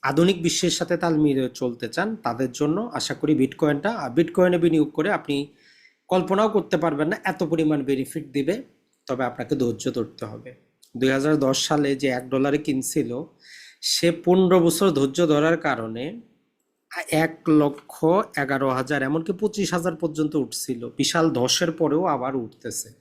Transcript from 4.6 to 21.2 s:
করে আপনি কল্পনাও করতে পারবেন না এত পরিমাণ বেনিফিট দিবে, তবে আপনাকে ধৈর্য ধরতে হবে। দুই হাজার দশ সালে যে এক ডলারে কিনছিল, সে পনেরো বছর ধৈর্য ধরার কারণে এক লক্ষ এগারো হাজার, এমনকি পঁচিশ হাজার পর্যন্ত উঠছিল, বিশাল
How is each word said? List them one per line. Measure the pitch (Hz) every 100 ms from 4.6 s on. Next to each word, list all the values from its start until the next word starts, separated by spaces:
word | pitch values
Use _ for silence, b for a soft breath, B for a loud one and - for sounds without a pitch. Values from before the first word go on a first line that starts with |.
| 170 156 147
করে | - 165
আপনি | 165 - 143 143 b b b b b _
কল্পনাও | 185 180 196 220
করতে | 208 170 170
পারবেন | 165 143 156
না | 208
এত | 190 -
পরিমাণ | 165 160 156 151
বেনিফিট | 131 135 131 160 151
দিবে, | 139 135 214 262 _ _ _ -
তবে | 127 123
আপনাকে | - - 143
ধৈর্য | 120 113 135
ধরতে | 123 110 - 107
হবে। | 110 120 127 _ _ _ 120
দুই | 131
হাজার | 135 143 151
দশ | 135 131 -
সালে | 151 143 139
যে | 139
এক | 127 127
ডলারে | 131 139 147
কিনছিল, | 151 131 123 160 120 120 175 _ B B B B
সে | - - 170
পনেরো | 170 175 185 185 180
বছর | 170 165 196
ধৈর্য | 143 135 135 170
ধরার | 147 156 165
কারণে | 160 123 113 113 139 233 - _ _ _ _ _ _ - -
এক | 156 160 160 -
লক্ষ | 156 143 139 _ - 160 185 214 -
এগারো | 135 135 135
হাজার, | 127 131 147
এমনকি | 135 156 165
পঁচিশ | 185 214 208 190
হাজার | 180 175 156
পর্যন্ত | 170 156 151 156
উঠছিল, | 123 - - 120 117 -
বিশাল | 135 170